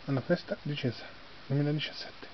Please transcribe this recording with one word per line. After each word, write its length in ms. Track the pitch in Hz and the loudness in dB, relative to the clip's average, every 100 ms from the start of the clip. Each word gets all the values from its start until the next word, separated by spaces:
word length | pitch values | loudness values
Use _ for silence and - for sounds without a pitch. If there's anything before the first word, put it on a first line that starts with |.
alla 160 | - 135 | 2 0
festa 360 | - 175 - - | 4 2 2 -4
di 140 | 143 147 | -2 0
Cesa 280 | 127 - - - - - - | 0 -2 -10 -14 -14 -14 2
duemiladiciassette. 800 | 139 147 151 - - - - - | 4 4 4 0 -6 -10 -10 -14